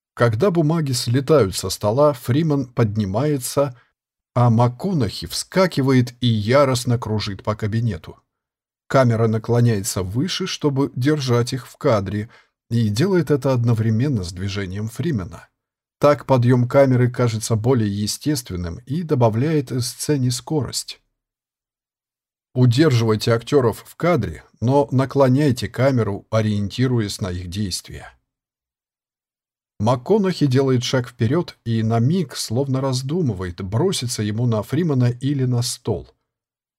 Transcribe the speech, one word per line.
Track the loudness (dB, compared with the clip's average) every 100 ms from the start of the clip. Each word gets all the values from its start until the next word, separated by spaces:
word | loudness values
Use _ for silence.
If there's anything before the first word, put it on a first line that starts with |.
| _
Когда | 0 0 2 2
бумаги | 2 2 2 0
слетают | -2 0 -2 4 4 4 -2
со | -6
стола, | -4 -2 2 2
Фриман | 2 -2 0 0 -2 -4
поднимается, | 0 0 0 -2 -2 0 -2 -2 -2 -2 -4 _ _ _ _ _ 2
а | 4
МакКонахи | 4 2 0 -4 -2 -2 -4 -10
вскакивает | -10 -4 0 0 2 2 2 2 0
и | 0
яростно | 0 2 4 4 2 -2 -4
кружит | -2 -4 -6 -8
по | -6 -4
кабинету. | -2 -2 -2 -6 -12 -20 _ _ _ _ _ _ 0
Камера | 4 4 4 2
наклоняется | 0 0 2 4 2 -2 -4
выше, | -4 -4 -4 -4 -6
чтобы | -4 -2 0 -2 0
держать | 0 0 0 0 0
их | -6 -10
в | -4
кадре, | 0 0 0 -6 -8 -14 _ _ -4
и | 0 0
делает | 0 0 2 2
это | 0 2
одновременно | 0 2 2 2 0 0 -2
с | -4
движением | -8 -6 -6 -6 -8 -10
Фримена. | -6 -4 -4 -6 -14 -20 _ _ _ _ 2
Так | 2 2 2
подъём | 2 4 4 4
камеры | 4 4 4 2
кажется | 2 0 0 -2 -2
более | 2 2 0
естественным | -2 -4 -4 -4 -4 -4 -8 -6 -8 -8
и | -6
добавляет | -2 2 2 2 0 0 -2 -6
сцене | -6 -8 -2 0 0
скорость. | -4 -4 -4 -4 -8 -12 -16 _ _ _ _ _ _ _ _ _ _ _ _ _ _ _
Удерживайте | 2 4 6 4 4 2 0 0
актёров | -2 2 2 2 -2 -10
в | -4
кадре, | 0 0 -2 -8 -16 -4
но | 2 2 2
наклоняйте | 0 0 2 4 4 2 0 -4
камеру, | 0 2 2 -2 -4 -2
ориентируясь | -2 0 -2 -4 -2 0 0 -2 -6
на | -6
их | -6 -8
действия. | -6 -6 -6 -12 -18 -18 _ _ _ _ _ _ _ _ _ _ _ _ _ _ _ _ -4
МакКонахи | -2 0 0 2 2 0 2
делает | 2 2 0
шаг | 0 -2 -2
вперёд | -2 0 0 -2 -8 -4
и | -2
на | 0 2
миг, | 2 2 -2 -6
словно | -6 -2 -2 -2
раздумывает, | -2 -2 -4 -2 -2 -2 -6 -8
броситься | -6 -2 0 -2 -6 -4
ему | -4 -2 0
на | -2
Фримана | -2 -2 0 2 0
или | 0 -4 -2 -2
на | -2
стол. | -4 -6 -6 -6 -8 _ _ _ _ _ _